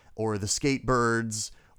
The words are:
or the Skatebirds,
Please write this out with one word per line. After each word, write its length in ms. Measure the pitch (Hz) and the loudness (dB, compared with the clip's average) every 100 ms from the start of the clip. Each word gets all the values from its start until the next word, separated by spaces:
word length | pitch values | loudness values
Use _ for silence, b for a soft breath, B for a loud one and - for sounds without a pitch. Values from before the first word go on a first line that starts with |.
| b | b
or 220 | - 110 107 | -6 -2 -2
the 80 | 104 | -2
Skatebirds, 1040 | - 147 131 117 123 117 117 113 107 - b b | 0 0 0 2 4 4 2 -2 -6 -8 b b